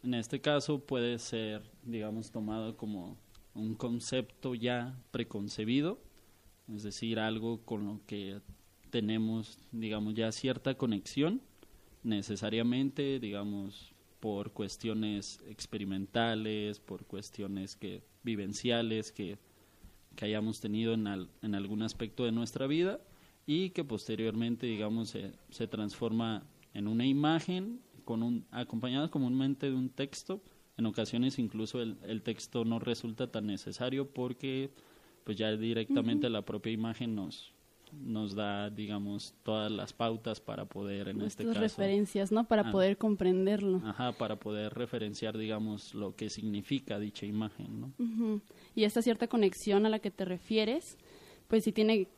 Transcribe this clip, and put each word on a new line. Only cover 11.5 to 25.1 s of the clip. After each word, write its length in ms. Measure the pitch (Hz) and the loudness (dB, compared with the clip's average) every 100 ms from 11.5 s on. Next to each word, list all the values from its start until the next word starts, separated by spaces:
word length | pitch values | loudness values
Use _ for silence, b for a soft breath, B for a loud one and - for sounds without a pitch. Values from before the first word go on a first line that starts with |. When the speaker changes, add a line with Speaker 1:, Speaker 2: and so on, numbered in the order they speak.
| - b b b b | -20 b b b b
Speaker 1:
necesariamente, 1160 | 120 104 101 101 107 110 120 123 139 135 139 135 | -2 0 0 -2 0 2 2 2 2 0 0 0
digamos, 760 | 110 101 104 101 98 - - - - - | -2 -4 -4 -4 -6 -10 -20 -20 -20 -6
por 320 | 110 101 101 | -4 -2 -4
cuestiones 880 | - 101 - 113 110 107 101 98 - - | -4 -6 -4 -2 0 0 -2 -4 -12 -16
experimentales, 1300 | 107 - 107 98 95 98 120 117 110 110 107 104 104 | -14 -8 -4 -2 -2 0 2 2 2 -2 -2 -2 -6
por 260 | - 95 - | -10 -12 -10
cuestiones 680 | 95 - - 98 98 95 - | -10 -10 -8 -6 -4 -6 -8
que, 280 | 101 95 - _ | -10 -10 -14 _
vivenciales 880 | 120 107 98 101 123 117 117 110 110 | -4 -2 -2 -2 2 2 2 0 -4
que, 260 | - 95 104 - b b b b b - - | -6 -8 -8 -14 b b b b b -20 -6
que 100 | 107 | 0
hayamos 340 | 107 110 107 | 0 0 -2
tenido 340 | 110 107 113 | -2 2 4
en 140 | 113 104 | 2 2
al-, 220 | 98 90 - | -2 -6 -6
en 140 | 110 101 | -2 -2
algún 260 | 98 107 | 0 -2
aspecto 420 | 110 - 110 - 120 | -2 -2 -6 0 0
de 60 | |
nuestra 360 | 113 117 123 135 | 2 0 -2 0
vida, 320 | 156 185 226 - b b b - | 2 2 0 -8 b b b 0
y 240 | 156 185 | 2 2
que 120 | 185 | -2
posteriormente, 840 | 147 110 - 110 113 110 117 117 123 | -2 -4 -2 0 0 2 0 0 0
digamos, 420 | 107 107 113 | 0 0 0
se, 220 | 110 | -2